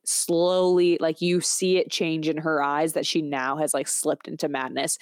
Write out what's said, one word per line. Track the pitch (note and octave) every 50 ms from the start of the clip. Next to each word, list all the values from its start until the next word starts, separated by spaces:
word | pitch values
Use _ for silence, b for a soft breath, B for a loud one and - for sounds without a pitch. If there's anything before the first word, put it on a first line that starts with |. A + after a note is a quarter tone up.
| -
slowly, | - - - - - - E3 F3 F3+ F#3 F#3 F#3 F3+ F3+ F3+ F3+ F3 E3+ -
like, | D#3+ D#3+ D#3 -
you | F3 F3 F3+ F3+
see | - - - - F#3+ F#3 F#3
it | F3+ - -
change | - - E3+ D#3+ D#3+ D#3+ D3+
in | D#3+ D3+
her | D#3 D#3+ D#3+ D#3 C#3+
eyes | C#3+ C#3+ C#3+ D3+ E3 E3 -
that | D3+ C#3
she | - - F3
now | D#3 C#3+ C#3+ C3 B2+ C3+ C#3
has, | D#3 D#3 D3 -
like, | C#3 C3
slipped | - - - - D3+ C#3+ - -
into | - D#3+ - E3 D3
madness. | C#3+ C3 C3 B2+ B2+ C3+ C3+ B2+ - B